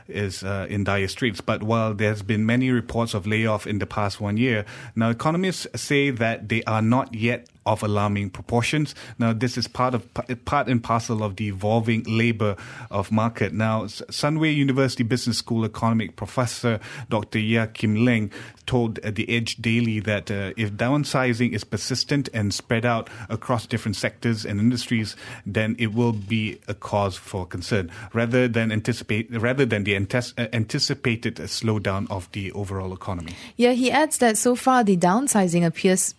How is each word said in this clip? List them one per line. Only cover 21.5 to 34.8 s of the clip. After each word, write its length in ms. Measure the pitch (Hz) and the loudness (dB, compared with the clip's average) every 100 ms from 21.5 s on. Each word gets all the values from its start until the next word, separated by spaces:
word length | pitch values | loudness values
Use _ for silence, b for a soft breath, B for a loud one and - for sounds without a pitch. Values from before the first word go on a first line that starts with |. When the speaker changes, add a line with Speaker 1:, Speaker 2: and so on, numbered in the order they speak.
Speaker 1:
is 100 | 104 | 0
persistent 640 | - 107 - 123 - 143 131 | -4 -6 -2 -4 0 -2 -2
and 180 | 113 101 | -2 -2
spread 320 | - - 117 | -2 -2 0
out 240 | 120 113 - 113 B | 2 0 -2 -12 B
across 360 | 113 - 120 | -6 -2 -2
different 300 | - 113 110 | -2 -4 -2
sectors 500 | 98 110 - 120 110 | -2 -4 -2 -2 -2
and 140 | - 101 | -2 2
industries, 560 | 113 123 - 117 104 - B B B | 2 2 0 -2 -2 -8 B B B
then 300 | 104 110 - | 0 0 0
it 160 | 113 | 0
will 180 | 110 120 | 2 2
be 460 | 107 98 113 107 - - | 0 -2 -2 -2 -6 -10
a 80 | |
cause 420 | 101 - 104 98 95 | -10 -2 0 0 -2
for 300 | - 101 90 | -8 -8 -8
concern, 460 | 87 87 107 85 B B | -8 -2 -2 -2 B B
rather 360 | 113 117 127 127 | -2 2 4 4
than 240 | 113 110 | 2 2
anticipate, 580 | 110 120 120 - 143 120 | 0 0 -2 -2 -2 -2
rather 340 | 117 117 131 | -2 0 2
than 200 | 131 110 | 2 2
the 100 | 101 | 2
antes-, 400 | 98 101 123 120 - | 0 0 -2 -2 -4
uh, 120 | 117 | -2
anticipated 840 | 120 110 147 - 139 117 113 113 - | -2 -2 0 -2 0 0 0 -2 -6
slowdown 720 | 80 - 113 107 98 95 107 | -8 -4 0 0 0 -2 -2
of 180 | 98 90 | -6 -8
the 180 | 104 98 | -8 -8
overall 400 | 101 98 98 95 | -6 -6 -6 -6
economy. 440 | 92 - 90 82 82 B B | -8 -8 -8 -8 -12 B B
Speaker 2:
Yeah, 140 | 240 | 2
he 220 | 247 254 | 4 2
adds 260 | 254 302 - | 4 2 4
that 180 | 240 214 | 4 4
so 200 | 247 247 | 2 2
far 260 | - 254 | 4 4